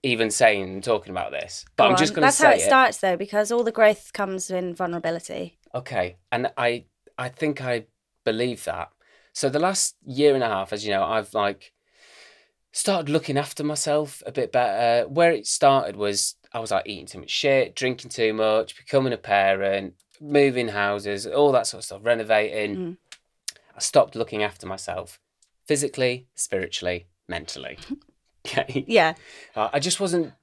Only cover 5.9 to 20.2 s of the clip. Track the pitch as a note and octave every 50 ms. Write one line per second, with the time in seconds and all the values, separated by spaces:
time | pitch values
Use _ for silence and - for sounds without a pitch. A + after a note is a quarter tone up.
5.9 | C3 G#2 F2+ F2+ F2+ _ _ _ - A#2+ B2 A#2 - - A#2+ A#2+ A#2+ A#2+ - _
6.9 | _ _ _ - _ - B2+ B2+ C3 - D#3+ D3+ C#3+ C3+ C3 B2+ B2 A#2 A2 _
7.9 | _ _ _ _ _ _ _ A2+ A2 A2 B2 B2 A#2+ G2+ - E2 E2+ F2 E2+ -
8.9 | _ _ _ _ _ _ _ _ _ - - C3+ C3 D3 E3 F#3 F#3+ F#3+ - -
9.9 | - _ _ - C3 C3 D3 D3 C#3 C3+ B2 A2+ G#2 F#2+ F#2+ - G#2+ G2+ G#2+ G#2+
10.9 | G2 G2 F#2+ D#2 A2 A2 G#2+ - - A2 G2+ G2+ G2 _ - - _ _ _ _
11.9 | _ _ _ - - - - - _ _ _ _ _ _ _ _ _ - - -
12.9 | G3 F3 D#3 C#3+ D3 D#3+ D3+ - C#3 C#3 C#3+ C#3 - - D3 D3 D3+ D3+ - D#3
13.9 | D3 D3+ D3+ C#3 - - - - B2+ - B2 A2 - B2+ B2 A#2 G2 G#2+ A#2+ A#2
14.9 | A#2 A#2+ A2 - C3+ D#3 E3+ E3+ E3 A2+ G#2+ - - - - - G2 - - E2
15.9 | G2+ G2+ G#2 G#2 G2+ G2+ - - - _ _ _ - A#2+ A2+ A2 G#2 F#2+ - -
16.9 | G#2 E2+ C#2 - - F#2+ - - - - - C#3+ C#3 C3+ B2 - - - - B2+
17.9 | B2+ B2 - A#2+ - - A2+ A2 G#2+ A2 A2 A2 G#2+ A2 - - - - - -
18.9 | - C#3 C3+ C3 A#2+ G#2+ - - G2+ G2+ G2 G2 G2 G2 G2 G2 G2 G2 F#2+ F2+
19.9 | F2+ _ _ _ _ _